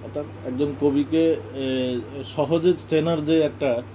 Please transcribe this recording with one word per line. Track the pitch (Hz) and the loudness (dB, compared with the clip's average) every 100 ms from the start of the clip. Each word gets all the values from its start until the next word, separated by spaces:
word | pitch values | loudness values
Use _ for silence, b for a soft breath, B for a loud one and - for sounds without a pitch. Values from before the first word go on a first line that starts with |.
অর্থাৎ | 113 147 147 - 131 | -8 -8 -8 -10 -8
একজন | 127 147 139 | -2 -2 2
কবিকে, | 143 139 143 160 165 160 - | 2 2 2 4 4 2 -2
এ, | 135 135 131 127 123 101 139 | -6 -2 -2 0 -2 -6 -10
সহজে | 135 - 135 165 170 180 - | -8 -2 2 2 2 0 0
চেনার | 160 160 165 151 | 0 2 0 2
যে | 160 | 2
একটা | 151 - 143 120 - | 2 0 -2 -2 -4